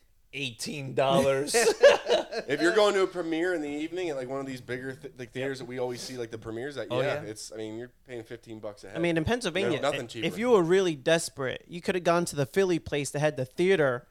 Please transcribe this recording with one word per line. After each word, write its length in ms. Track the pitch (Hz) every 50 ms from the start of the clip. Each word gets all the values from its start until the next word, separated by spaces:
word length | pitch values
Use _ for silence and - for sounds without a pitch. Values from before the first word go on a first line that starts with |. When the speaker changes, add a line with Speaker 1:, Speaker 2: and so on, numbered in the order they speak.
| _ _ _ _ _ _ -
Speaker 1:
eighteen 600 | 139 139 123 113 - - - 165 147 135 131 131
dollars. 600 | - 135 135 135 135 135 135 135 135 143 - - 240
<laughs> 40 | 226 - - - 480 571 - - - - 466 - - - 208 233 - -
Speaker 2:
If 140 | 139 147
you're 120 | 165 175 -
going 220 | 214 208 202 202
to 60 | 196
a 60 | 190 185
premiere 460 | 185 180 165 165 160 160 170 185 180
in 80 | 165
the 80 | 151 147
evening 400 | 147 147 156 160 165 185 185 165
at, 60 | 143
like, 120 | 131 127 123
one 120 | 135 135
of 60 | 135 135
these 140 | 131 127
bigger 320 | - - 123 127 127 135 131
th-, 200 | - - 131 - -
like, 120 | 127 117 -
theaters 260 | 131 131 139 135 123
that 60 | 123
we 120 | 117 123 131
always 240 | 123 127 120 -
see, 160 | - - 127 123
like, 140 | 117 110
the 60 | 113 110
premieres 380 | - 113 110 113 127 147 143 127
at, 100 | 107 -
Speaker 1:
Oh, 120 | 120 127
Speaker 2:
yeah, 200 | 131 147 - 147 -
Speaker 1:
yeah. 60 | 104
Speaker 2:
it's, 220 | 110 - - - 107
I 40 | 110
mean, 200 | 110 110 110 113
you're 140 | 123 - _ _ _ -
paying 160 | 123 117 110
fifteen 340 | 113 123 113 - 117 110 110
bucks 240 | 104 107 104 - -
a 40 | 95
head. 80 | 101 160
Speaker 3:
I 20 |
mean, 180 | 175 175 165 165
in 60 | 156
Pennsylvania, 460 | - 233 247 240 185 156 185 202 190
Speaker 2:
There's 100 | 156 123 131
nothing 180 | 143 147 131 120
Speaker 3:
i-, 20 | 117
Speaker 2:
cheaper. 180 | - 117 110
Speaker 3:
if 140 | 165 165 190
you 100 | 233 254
were 140 | 240 196 170
really 320 | 160 185 196 190 180 156
desperate, 680 | 135 123 160 165 170 - - - 135 135 123 - - - -
you 120 | - 175
coulda 180 | - - 185 185
gone 260 | 165 175 170 175 175
to 100 | - -
the 120 | 143 139 -
Philly 320 | - 196 196 185 175 156
place 320 | - - 156 147 143 -
that 80 | - 143
had 180 | 147 151 147 135
the 80 | 127
theater 640 | - - - 175 185 196 170 147 135 123 123 - _